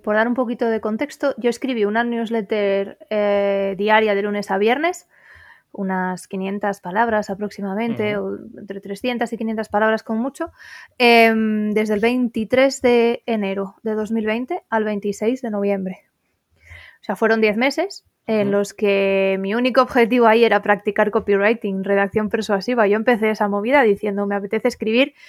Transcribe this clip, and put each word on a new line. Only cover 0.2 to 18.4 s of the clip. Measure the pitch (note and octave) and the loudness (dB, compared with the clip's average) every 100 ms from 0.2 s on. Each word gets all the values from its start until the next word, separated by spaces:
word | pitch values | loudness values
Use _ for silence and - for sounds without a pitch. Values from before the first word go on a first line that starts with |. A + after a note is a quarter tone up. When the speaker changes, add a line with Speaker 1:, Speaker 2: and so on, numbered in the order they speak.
| A#3 | 2
Speaker 1:
un | |
poquito | A#3+ A#3 B3 A#3 | 0 -2 -2 -2
de | A3 | -2
contexto, | G#3+ A3 D4 - C#4 - | -2 -4 -6 -4 -4 -2
yo | A#3+ | -2
escribí | A#3 C4 A#3 | -2 -4 -2
una | G3+ A3 | 0 0
newsletter, | A#3+ A#3 A3 A3+ F#3+ G#3+ G3+ G3 G3 - - | -2 -2 -4 -4 -2 -2 0 0 -2 -8 -6
eh, | G#3+ G#3 G3+ G3+ G3 G3 F#3+ | -2 0 2 0 0 -2 -2
diaria | G#3 G#3+ G#3+ | 2 4 4
de | G3 | 0
lunes | G#3 G3+ G3 | -2 -4 -2
a | G3 | 0
viernes, | G#3+ C4 E4 F4+ - _ _ - - - _ | 2 2 0 -4 -10 _ _ -20 -20 -20 _
unas | - F#3+ F#3 F#3 F3+ - | -8 -4 -2 -4 -6 -8
quinientas | F#3+ F#3+ G3+ G3+ G3 | -8 -6 -4 -4 -6
palabras | F3+ G3 A#3+ G#3+ G#3 | -6 -2 0 0 -2
aproximadamente, | G3 G#3 - G3 G3 A#3 A3+ G#3 G#3 | -6 -8 -8 -6 -4 -4 -2 -2 -4
Speaker 2:
Ujú. | G3 | -6
Speaker 1:
o | G3+ A3 - | -8 -12 -16
entre | G#3 G3 | -14 -12
trescientas | G3 G3 B3 A#3+ A#3 | -10 -6 -4 -2 -4
y | A3 | -4
quinientas | A3+ A3 G#3+ | -6 -6 -4
palabras | G#3 A3 A3 | 0 2 0
con | - A3 | -2 -4
mucho, | C4 - E4+ - - - - - | -4 -6 -10 -12 -20 -20 -12 2
em, | A#3+ A#3 A3+ A3 A3 G#3+ G#3+ | 4 6 4 0 0 -2 -2
desde | G#3 G#3+ | -2 0
el | G#3 | 0
veintitrés | A#3 B3+ A#3+ A3+ A3 B3+ C4+ C4 | 0 0 -2 -2 0 4 2 2
de | B3 A#3+ A#3 A#3 - | 2 4 4 0 -2
enero | A3+ G3 G3 G3 - | -2 -2 -4 -6 -8
de | A3 | -6
dos | G#3+ G#3 | -4 -2
mil | A3+ G#3+ | -2 -2
veinte | A3+ B3+ F4+ - | -2 -4 -6 -4
al | A3 | -2
veintiséis | G#3+ G3+ G3+ G3+ G#3+ C4 | -2 -2 -4 -2 -2 -2
de | A#3 | -4
noviembre. | G#3 G3+ G3 F#3 F#3 _ _ _ _ _ _ - - - - | -2 0 -2 -4 -10 _ _ _ _ _ _ -20 -20 -20 -16
O | |
sea, | - G3 | -8 -2
fueron | A3 A3+ | 2 2
diez | G#3+ G#3 | 2 2
meses | B3+ - G4 - _ _ - | 0 -2 -4 -6 _ _ -4
en | G#3+ | 0